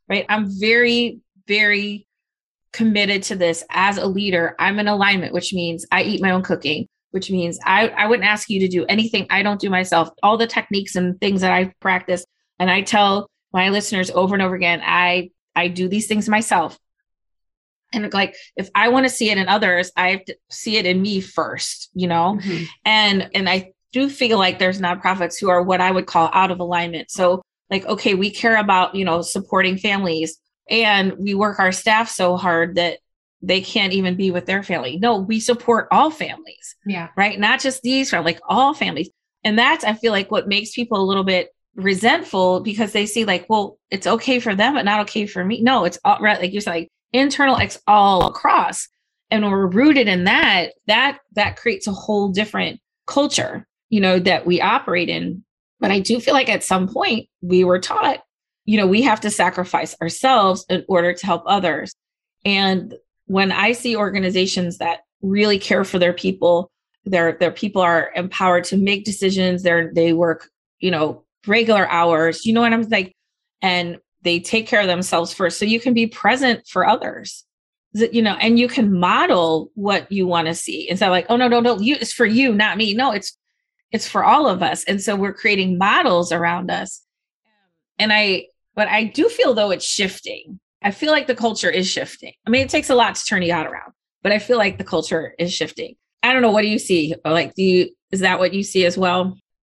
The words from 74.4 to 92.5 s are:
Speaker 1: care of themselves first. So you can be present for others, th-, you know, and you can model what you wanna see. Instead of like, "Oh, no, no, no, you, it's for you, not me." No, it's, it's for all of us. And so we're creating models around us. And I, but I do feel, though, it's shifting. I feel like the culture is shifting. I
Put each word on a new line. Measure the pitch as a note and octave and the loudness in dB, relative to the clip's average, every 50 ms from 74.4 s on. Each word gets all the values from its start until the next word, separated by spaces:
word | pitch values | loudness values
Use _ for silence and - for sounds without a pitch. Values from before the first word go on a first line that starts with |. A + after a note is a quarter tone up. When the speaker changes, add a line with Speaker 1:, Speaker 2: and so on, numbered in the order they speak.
| E3+ - - A3 A3 | -2 -2 -2 -2 -2
Speaker 1:
care | - A3 G#3 G3+ | 0 0 0 2
of | |
themselves | F#3 F3 F3 F#3 - F#3 E3+ E3+ F3 - | 2 0 -2 -2 -2 -2 -2 -2 -2 -4
first. | - F#3+ E3+ E3+ - | -2 -2 -2 -2 -2
So | G#3 | -2
you | G#3+ A3+ A3+ | -2 -2 0
can | - C4 A#3+ | 0 0 2
be | A3+ A3+ | 2 0
present | A3+ - - - G#3 A#3+ B3+ C#4 B3+ A3 - - - | 0 -2 -2 0 0 0 2 2 0 0 -2 -4 -6
for | - F#3 E3+ | -2 0 2
others, | F#3 A3 - - - - - G3+ - - - - _ _ _ _ _ _ _ _ _ - | 2 2 0 0 -8 -10 -12 -14 -16 -18 -20 -20 _ _ _ _ _ _ _ _ _ -4
th-, | G#3 A3+ - - | -2 -2 0 2
you | A#3 | 2
know, | A3+ G#3 F#3 | 2 2 2
and | - - A3+ A#3 A#3 | 0 2 4 4 4
you | B3 A#3+ | 4 2
can | - C#4 A3+ G3+ F#3+ F3 | 2 0 2 2 2 2
model | F3+ F3+ G#3+ B3+ E4+ F4+ C4+ F3+ E3+ E3 D#3+ D#3+ - - - | 2 2 2 2 2 2 2 2 2 2 0 0 -2 -6 -10
what | A3 G3 G3+ G3 F3 - - G3 | -6 -2 -2 -2 -2 -2 -4 -2
you | G3 F#3 | -2 0
wanna | F3+ F3 E3+ D#3+ D#3+ E3+ | 0 0 0 0 -2 -4
see. | - - - - D3+ - - | -6 -8 -8 -10 -10 -8 -6
Instead | F3 F#3+ G#3+ | -4 0 0
of | F#3+ F3+ | 2 2
like, | F3+ E3+ - | 2 2 2
"Oh, | A#3 | 2
no, | B3 B3+ A#3+ | 2 2 4
no, | A#3+ A#3+ | 2 4
no, | A#3 B3 A#3 F#3 | 2 2 0 0
you, | G3+ A#3+ D4 | 0 -2 -2
it's | - A#3 - - | -2 -4 -6 -2
for | - A#3+ | 0 2
you, | G#3 A3 B3 C4+ C4 G#3+ | 2 4 4 2 4 2
not | G3+ G#3+ G#3 F3 | 2 2 0 0
me." | G3+ A3+ G#3 G3 | -2 -2 -2 0
No, | A3+ C4 C4+ G#3+ | 0 0 0 -2
it's, | G3 - - - _ _ _ _ _ _ _ _ _ _ _ - | -2 -6 -10 -16 _ _ _ _ _ _ _ _ _ _ _ -6
it's | A3 - | -6 -6
for | - - G3+ - | -4 -2 0 4
all | - A#3 D4 D#4 | 4 4 4 4
of | A#3+ F#3 F3+ F3 | 2 0 0 0
us. | D#3 D#3 - - | -2 -2 -4 -4
And | - G3 G3+ | -4 -4 -4
so | G3 A3 G3+ | -2 -2 -2
we're | G3 G3 G3 G3 | -2 -2 -2 -4
creating | - - A3 G#3 G3 F#3 F#3 F#3 F3 | -2 -2 0 0 0 0 0 0 0
models | F#3+ G#3 A#3 F4 F4 B3 F3+ F3 F3 - E3 | 2 2 2 2 2 4 2 2 0 0 -2
around | E3+ E3+ E3+ F3 F3+ F3+ F3 | -2 0 -2 -2 -2 -4 -6
us. | F3 F3 F#3 - - - _ _ _ _ _ _ _ _ _ _ _ _ _ _ _ _ _ _ _ - | -6 -6 -8 -10 -14 -18 _ _ _ _ _ _ _ _ _ _ _ _ _ _ _ _ _ _ _ -2
And | G#3 G#3+ G#3 | 0 2 2
I, | G#3+ G#3+ G3+ F#3 F3 - - _ _ _ _ - | 2 2 2 0 -2 -4 -10 _ _ _ _ -4
but | G#3 G#3+ - | -2 -2 0
I | G3+ G#3+ A3+ | 0 0 0
do | G#3+ - C4+ F4+ A4+ | 0 0 2 2 2
feel, | - - B4 D4 A#3 | 2 2 2 2 2
though, | G#3+ G#3 G3+ | 2 2 0
it's | F3+ E3+ - | 0 -2 -4
shifting. | - - - G3+ F#3 - - - - - - - - G3 F#3+ _ _ _ _ - | -4 -4 -2 -2 -4 -4 -8 -14 -14 -14 -14 -16 -18 -20 -20 _ _ _ _ -4
I | G3+ | -4
feel | G3 - D4+ D4+ D#4 | -4 -2 0 2 2
like | D4 C4+ | 2 2
the | - A#3+ | 0 -2
culture | - A3+ A3+ G#3 - - F3 | -2 -2 -2 -2 -2 -2 -2
is | D3+ F#3 F#3 F#3 | 0 0 -2 -2
shifting. | - - C3 - - - - - - _ - | -4 -6 -6 -8 -12 -18 -20 -20 -20 _ -4
I | G#3+ | 0